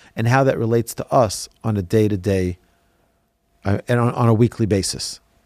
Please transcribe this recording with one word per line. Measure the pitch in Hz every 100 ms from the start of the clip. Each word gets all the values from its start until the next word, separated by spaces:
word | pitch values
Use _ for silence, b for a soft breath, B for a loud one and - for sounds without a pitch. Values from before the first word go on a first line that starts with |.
| b -
and | 113
how | 131
that | 135 -
relates | 113 117 113 -
to | -
us | 139 110 - - _
on | 120 101
a |
day-to-day, | 87 110 107 101 95 95 92 87 _ _ _ _ _ _ _ _ _ _
uh, | 98 101 -
and | 120
on, | 120
on | 131 117
a |
weekly | 110 113 - 107
basis, | 98 92 - - - _ _